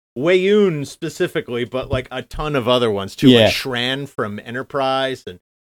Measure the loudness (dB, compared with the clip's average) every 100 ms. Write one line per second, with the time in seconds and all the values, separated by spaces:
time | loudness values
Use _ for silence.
0 | _ -4 2 2 4 4 2 0 -8 -10
1 | -10 -4 -4 -4 -6 -6 -4 -6 -4 -6
2 | -6 -10 -10 -8 -4 -2 2 2 2 -2
3 | -6 2 6 8 6 2 -4 -6 -4 -6
4 | -8 -6 -6 -8 -10 -10 -8 -4 -2 -2
5 | -2 -6 -12 -18 _ _ _